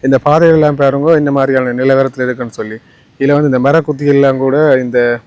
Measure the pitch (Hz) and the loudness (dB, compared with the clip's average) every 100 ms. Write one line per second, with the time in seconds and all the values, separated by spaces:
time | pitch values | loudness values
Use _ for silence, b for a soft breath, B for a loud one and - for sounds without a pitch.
0 | 135 135 147 156 165 160 151 143 139 139 | 0 -2 0 2 4 4 2 0 0 0
1 | 147 160 143 139 135 135 127 123 131 135 | 0 2 2 0 0 0 -2 -2 0 0
2 | 135 127 127 123 120 - 107 110 b b | 0 -4 -6 -6 -10 -10 -12 -12 b b
3 | b _ 135 143 151 127 131 160 151 139 | b _ 0 0 0 0 2 0 0 -4
4 | 143 139 139 131 135 139 156 131 127 120 | 0 2 2 0 -2 0 2 0 0 -2
5 | 120 117 | 0 -4